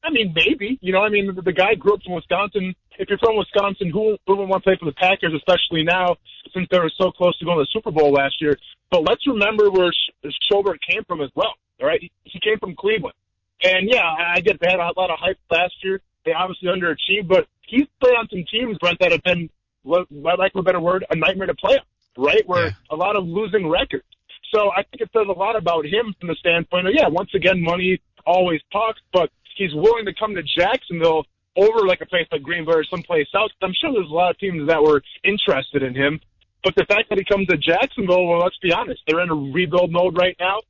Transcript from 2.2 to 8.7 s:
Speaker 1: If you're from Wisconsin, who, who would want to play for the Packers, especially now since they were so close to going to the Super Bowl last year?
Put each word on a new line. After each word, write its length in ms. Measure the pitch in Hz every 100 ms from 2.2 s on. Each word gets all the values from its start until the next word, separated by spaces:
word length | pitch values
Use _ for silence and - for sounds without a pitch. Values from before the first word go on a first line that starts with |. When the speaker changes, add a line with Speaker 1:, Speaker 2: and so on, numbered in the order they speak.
| - 175 202 202 185 180 _ _
Speaker 1:
If 100 | 190
you're 100 | 196
from 180 | 226 220
Wisconsin, 520 | 185 - 202 196 185
who, 260 | 156 214 208 -
who 100 | 196
would 120 | 196
want 160 | 190
to 40 | 196
play 80 | 185
for 60 |
the 80 | 165
Packers, 400 | 139 185 196 170
especially 520 | 156 - 180 - 165
now 320 | 160 180 180 170 _ - -
since 140 | 185 180
they 60 | 180
were 100 | 165 -
so 140 | 185
close 260 | - 180 -
to 60 |
going 140 | 165 175
to 40 |
the 60 | 139
Super 200 | 220 220
Bowl 180 | 156 147
last 220 | 139 139 -
year? 160 | 151 143 -